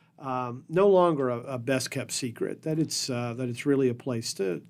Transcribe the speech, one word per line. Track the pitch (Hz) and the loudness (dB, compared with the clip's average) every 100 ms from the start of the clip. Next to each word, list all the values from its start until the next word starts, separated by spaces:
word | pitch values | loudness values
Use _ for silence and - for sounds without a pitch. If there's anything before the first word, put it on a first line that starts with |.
| _ _ | _ _
um, | 139 127 123 123 - | -6 -4 -4 -8 -2
no | 165 202 | 4 6
longer | 185 175 151 127 | 8 6 4 0
a, | 120 | -2
a | 135 127 | -6 -6
best-kept | 117 131 - 135 104 | 0 0 0 -6 -6
secret, | - 120 - - - | -6 -6 -6 -6 -6
that | 160 160 | -4 -2
it's, | 160 - - | -2 -2 -4
uh, | 120 120 117 | -4 -4 -4
that | 127 | -6
it's | 120 | -4
really | 143 139 131 | 2 4 4
a | |
place | 120 135 120 113 | 0 -4 -4 -6
to, | - 190 165 | -4 -4 -4